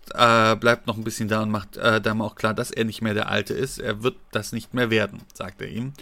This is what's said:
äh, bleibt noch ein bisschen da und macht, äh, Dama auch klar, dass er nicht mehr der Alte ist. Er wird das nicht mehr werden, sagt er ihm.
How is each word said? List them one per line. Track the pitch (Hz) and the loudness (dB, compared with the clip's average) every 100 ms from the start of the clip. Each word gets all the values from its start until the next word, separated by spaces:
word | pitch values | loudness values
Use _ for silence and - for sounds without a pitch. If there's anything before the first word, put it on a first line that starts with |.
| - | -12
äh, | - 120 117 110 110 | 4 6 6 6 4
bleibt | 117 120 - | 2 2 -2
noch | 110 | -6
ein | |
bisschen | 113 - 107 | -6 -4 -2
da | 110 | 0
und | 107 | 0
macht, | 104 95 - | -2 -4 0
äh, | 113 110 | 2 4
Dama | 110 110 | 2 -2
auch | 107 | -4
klar, | - 110 | -2 -2
dass | 104 120 | 0 -4
er | - | -2
nicht | 113 - | -4 -2
mehr | 110 | -2
der | 104 107 | -2 0
Alte | 104 - | -2 -2
ist. | - 135 - | -4 -4 -4
Er | 113 107 | -6 -2
wird | 123 - - | -2 -4 -8
das | 107 107 | -8 -6
nicht | 117 - | -10 -6
mehr | 131 117 | -2 2
werden, | 110 101 - - | 2 0 -6 -18
sagt | - 92 - | -14 -14 -10
er | - | -10
ihm. | 107 131 - | -8 -8 -10